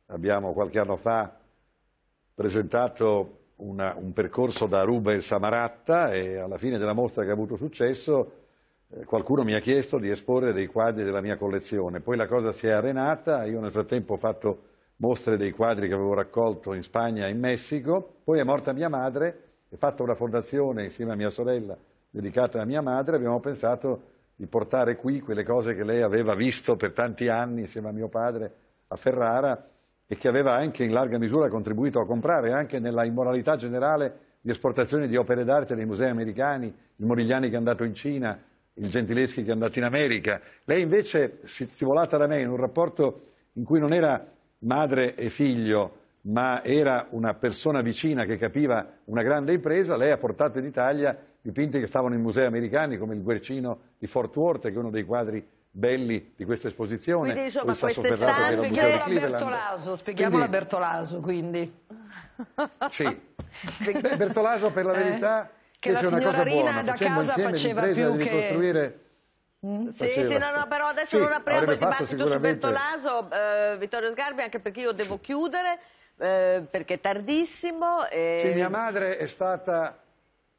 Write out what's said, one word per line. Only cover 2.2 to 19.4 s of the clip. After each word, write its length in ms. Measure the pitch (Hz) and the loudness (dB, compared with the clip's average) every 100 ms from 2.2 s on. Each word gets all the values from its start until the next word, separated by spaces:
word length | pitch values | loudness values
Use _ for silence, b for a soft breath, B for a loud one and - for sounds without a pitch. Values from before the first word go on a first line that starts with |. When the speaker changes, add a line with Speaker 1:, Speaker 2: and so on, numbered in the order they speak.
| _ | _
Speaker 1:
presentato 1040 | - 104 101 104 120 123 - 113 104 95 - _ _ | -4 -2 0 0 0 -2 0 2 2 0 -8 _ _
una, 380 | 101 98 95 90 | -12 -4 -4 -4
un 160 | 92 | -8
percorso 540 | 87 92 - 127 110 107 | -2 -2 0 -2 0 0
da 160 | 98 | 2
Ruba 300 | 95 120 104 | 2 2 2
e 80 | 104 | 0
Samaratta, 920 | - 104 104 117 117 - - 170 156 | 0 0 2 2 0 -4 2 2 4
e 240 | 95 92 95 | 0 -2 -4
alla 200 | 92 95 | -6 -4
fine 200 | 120 120 | -2 0
della 140 | 104 | 0
mostra, 280 | 107 120 - | 2 0 0
che 80 | 98 | 0
ha 20 | |
avuto 220 | 104 107 110 | 0 -2 -4
successo, 760 | 151 - 120 131 - 147 117 B B B B B _ | -6 0 0 0 0 0 0 B B B B B _
eh, 120 | - | -18
qualcuno 400 | - 113 - 143 | -2 -2 2 2
mi 100 | 113 | 2
ha 60 | 107 | 0
chiesto 380 | 113 139 131 139 | 2 2 2 -2
di 120 | 101 | -2
esporre 420 | 101 - 127 127 | -4 0 2 2
dei 140 | 98 95 | 0 0
quadri 380 | - 113 110 | 0 0 0
della 160 | 101 98 | 0 -2
mia 160 | 98 101 | -2 -2
collezione. 640 | 101 95 - 107 90 87 | -2 -4 -4 -4 -4 -6
Poi 160 | 80 120 | -4 -2
la 100 | 104 | 0
cosa 240 | 123 113 | 0 0
si 140 | 107 113 | -2 2
è 60 | |
arenata, 720 | 107 120 131 135 156 160 147 | 2 2 0 0 0 0 -2
io 160 | 110 113 | -2 -4
nel 100 | 107 | -4
frattempo 440 | 104 104 123 98 | -4 -2 -2 -2
ho 40 | 101 | -2
fatto 440 | 110 107 107 98 b b b _ | -2 -2 -2 -4 b b b _
mostre 400 | 117 120 - 107 | 0 0 2 2
dei 160 | 101 | 2
quadri 340 | 98 113 107 98 | 2 2 2 0
che 80 | |
avevo 200 | 98 98 | 0 2
raccolto 580 | 101 98 - 117 95 - | 0 0 2 0 0 -4
in 80 | 95 | -6
Spagna 440 | - 117 117 110 98 | -2 0 0 0 -2
e 40 | |
in 80 | 107 | 0
Messico, 760 | 127 123 - 151 131 180 180 _ | 0 -2 -2 -6 0 -2 -2 _
poi 160 | - 156 | 0 2
è 40 | |
morta 280 | 131 139 139 | 4 0 0
mia 160 | 131 165 | -2 -2
madre, 500 | 143 131 135 165 170 | -2 -2 -2 -2 -4